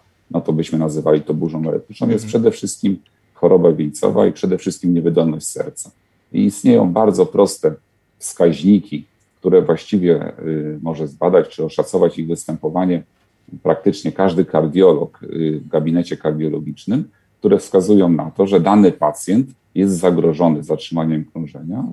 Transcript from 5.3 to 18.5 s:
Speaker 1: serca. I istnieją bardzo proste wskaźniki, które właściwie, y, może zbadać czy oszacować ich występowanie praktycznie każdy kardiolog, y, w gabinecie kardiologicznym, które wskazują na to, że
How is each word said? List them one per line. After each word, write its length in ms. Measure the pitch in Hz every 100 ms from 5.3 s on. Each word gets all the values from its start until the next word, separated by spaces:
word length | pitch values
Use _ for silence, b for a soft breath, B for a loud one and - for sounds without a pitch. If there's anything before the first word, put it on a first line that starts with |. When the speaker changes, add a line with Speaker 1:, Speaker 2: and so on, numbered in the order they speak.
| 78 -
Speaker 1:
serca. 440 | - - - - _ _ _ _
I 120 | 98
istnieją 480 | 101 - 131 117 95
bardzo 340 | 87 110 92 90
proste 480 | - 98 - 78 78 _ _ _ _
wskaźniki, 840 | - - 85 76 95 104 - 73 - _ _ _
które 240 | 92 90
właściwie, 720 | 82 80 - 104 90 80 76 -
y, 400 | 80 78 76 76
może 260 | 78 80 76
zbadać 400 | - 85 90 78
czy 160 | -
oszacować 540 | 80 - 76 92 85 82
ich 80 | 80
występowanie 760 | 85 - 80 78 87 92 85 - _ _ _ _ -
praktycznie 500 | - - 101 - -
każdy 320 | - 95 85
kardiolog, 800 | 82 78 78 85 92 73 - -
y, 380 | - 82 80 78
w 40 | -
gabinecie 480 | 80 78 85 82 80
kardiologicznym, 880 | 80 78 78 76 76 73 - 127 151 _ _ _
które 200 | 104 98
wskazują 500 | - - 90 104 87
na 220 | 80 80
to, 160 | -
że 140 | 98